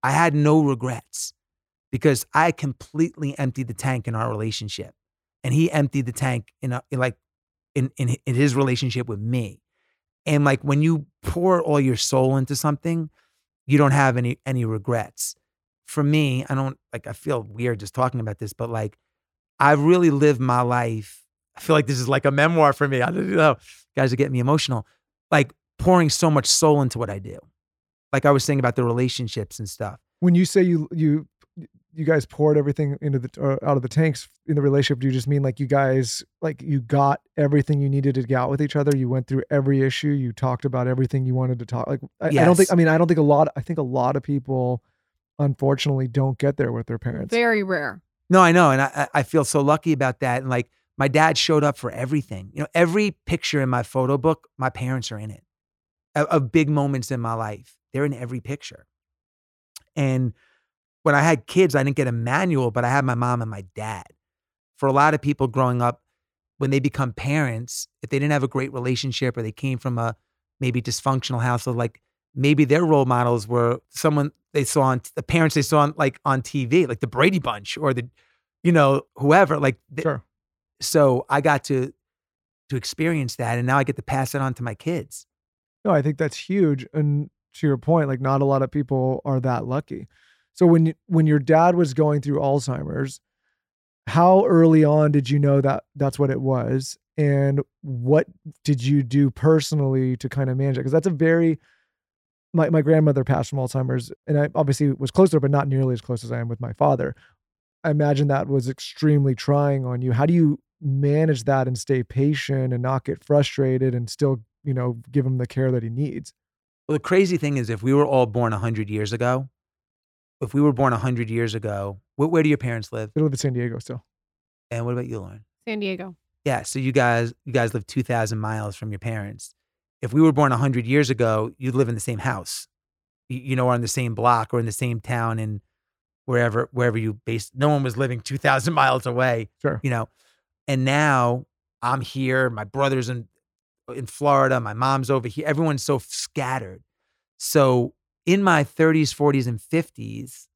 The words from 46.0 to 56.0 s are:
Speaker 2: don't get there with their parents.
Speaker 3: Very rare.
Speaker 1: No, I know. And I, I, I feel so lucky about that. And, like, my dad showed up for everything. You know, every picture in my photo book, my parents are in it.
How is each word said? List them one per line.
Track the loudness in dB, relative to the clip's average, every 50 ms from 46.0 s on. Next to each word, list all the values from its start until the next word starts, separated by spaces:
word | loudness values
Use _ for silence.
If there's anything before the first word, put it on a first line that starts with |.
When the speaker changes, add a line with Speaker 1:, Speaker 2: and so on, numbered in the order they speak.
| -2 -2
Speaker 2:
don't | -2 -2 0 0 -2 -2
get | -2 -2 0 0
there | -2 -2
with | -2 -6 -6 -6
their | -8 -6
parents. | -6 -6 -6 -6 -8 -4 -2
Speaker 3:
Very | 0 0 2 0 0 0
rare. | -2 -4 -4 -4 -6 -10 -12 _ _ _ _ _ _
Speaker 1:
No, | 6 6
I | 6 8
know. | 6 6 6 6
And | 4 4
I, | 0 -2 -2
I, | -4 -6 -2 _
I | -2 -2
feel | 0 0 0 0
so | 2 0 0
lucky | 2 2 0 0 2 -2 -2
about | 0 0 -2 -2 _
that. | -4 -2 -2 -2
And, | -2 -2
like, | -4 -4 -4 _ _ _ _ _ _ -2
my | -2 0
dad | 2 4 4 4 2 0
showed | 0 2 2 2 2
up | 0 -2 -2
for | -8 -10
everything. | -8 -8 -6 -4 -4 -4 -4 -4 -12 -14 -14 -14 -10
You | -10
know, | -10 -4 _
every | 2 2 2 2 0 0 0 -2 _ _
picture | -6 -6 -4 -4 -2 -2 0
in | 0 0
my | 0 -2 -4
photo | -4 -4 -4 -2 0 0 0
book, | 2 0 -2 -2 _ _ _ _
my | -6 -6
parents | -6 -6 -6 -6 -6 -6 -6 -8
are | -10 -12
in | -12 -14
it. | -16 -18 _ _ _ _ _ _ _ _ _ _ _ _